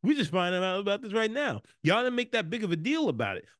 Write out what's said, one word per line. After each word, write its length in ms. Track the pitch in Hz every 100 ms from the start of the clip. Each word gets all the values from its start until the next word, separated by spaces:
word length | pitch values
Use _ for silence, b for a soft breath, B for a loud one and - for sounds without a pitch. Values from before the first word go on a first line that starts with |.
We 120 | 214 294
just 160 | 160
finding 320 | 180 175 180
out 160 | 185 185
about 220 | 202 202
this 100 | 226
right 160 | 214 220
now. 320 | 233 285 107 b b
Y'all 160 | 151 202
didn't 120 | 254 247
make 160 | 247
that 180 | 233 170
big 140 | 226
of 80 | 214
a 60 | 170
deal 320 | 170 311 285
about 260 | 123 107 95
it." 100 | - b